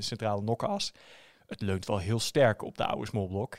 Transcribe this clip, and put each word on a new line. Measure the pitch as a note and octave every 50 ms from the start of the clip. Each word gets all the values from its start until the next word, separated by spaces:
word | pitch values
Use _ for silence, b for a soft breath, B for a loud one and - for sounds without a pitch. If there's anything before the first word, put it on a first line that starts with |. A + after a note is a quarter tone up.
| G#2+
centrale | - A#2+ G#2+ A2 A2 G#2 G2+ G2+
nokkenas. | A2 A#2 - C3 - G3+ G3 - - - B B B B B B B B B B
Het | B - -
leunt | G#2+ G2 F#2+ F#2 F2+
wel | - G#2+ G2
heel | E2+ G2+ A2+ A2+
sterk | - - - C#3+ C#3 A2+ G#2+ - -
op | - - -
de | -
oude | - - - -
small | - - G#2+ G2
block. | F2+ F#2+ G2 A2+ - -